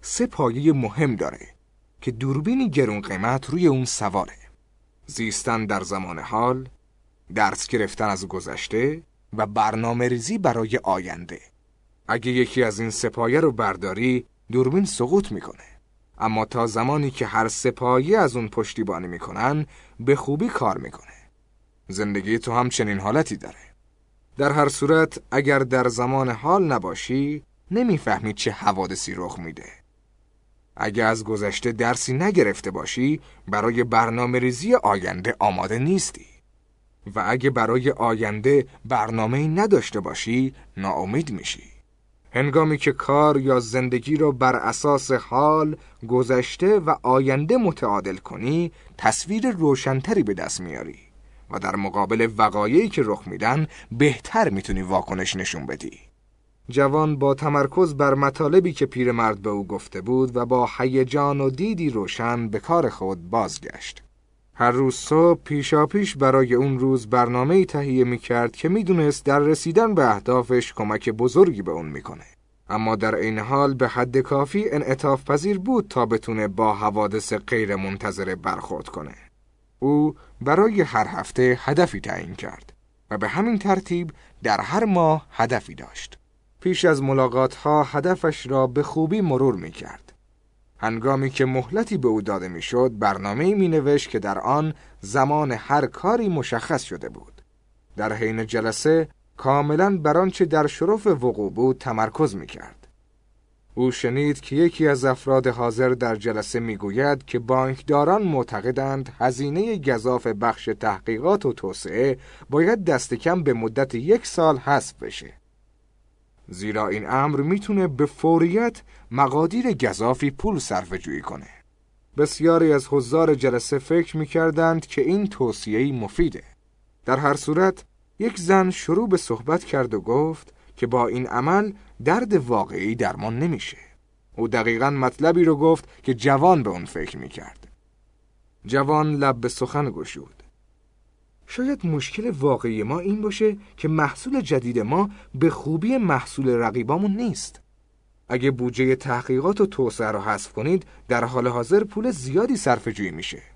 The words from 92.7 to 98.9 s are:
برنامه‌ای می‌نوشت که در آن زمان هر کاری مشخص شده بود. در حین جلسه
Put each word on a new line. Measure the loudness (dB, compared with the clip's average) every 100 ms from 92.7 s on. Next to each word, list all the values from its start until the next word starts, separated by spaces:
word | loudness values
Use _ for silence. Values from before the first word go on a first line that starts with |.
| 2 2 2
برنامه‌ای | 0 0 -2 0 0
می‌نوشت | 2 2 2 4 2 0
که | -4
در | -2 -2
آن | 0 0 0 -6 -14 -18
زمان | -4 0 2 2 0
هر | -4 0 0 0
کاری | -2 0 0 0
مشخص | -2 -2 -4 -2 -4
شده | -4 -10 -12
بود. | -14 -20 -20 _ _ _ _ _ -6
در | -4
حین | -2 -2 -2 -2
جلسه | -2 -2 0 2